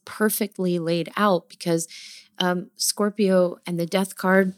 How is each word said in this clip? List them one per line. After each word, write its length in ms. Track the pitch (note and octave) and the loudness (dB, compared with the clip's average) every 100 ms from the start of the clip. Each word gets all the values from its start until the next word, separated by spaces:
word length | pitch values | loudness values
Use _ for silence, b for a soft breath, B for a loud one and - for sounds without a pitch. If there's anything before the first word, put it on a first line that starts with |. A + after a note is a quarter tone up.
| - | -12
perfectly 720 | - G#3+ - G3+ - F#3 F3 | -2 0 0 -4 -2 -2 0
laid 340 | E3 E3+ E3 - | 0 -2 -2 0
out 340 | G#3 F3 - | 2 2 -2
because, 360 | - F3 E3 E3 B B B B - | -8 -2 -2 -2 B B B B -4
um, 320 | F3+ F3+ - - | -2 -2 -6 -6
Scorpio 840 | - - G#3 G#3 G3 F#3 F3 - - | -4 -2 -2 0 2 4 2 -2 -6
and 120 | F3 | -4
the 80 | E3+ | -2
death 300 | F#3+ F#3+ - | -2 -2 -2
card 380 | F#3 F#3+ F#3+ | 2 4 2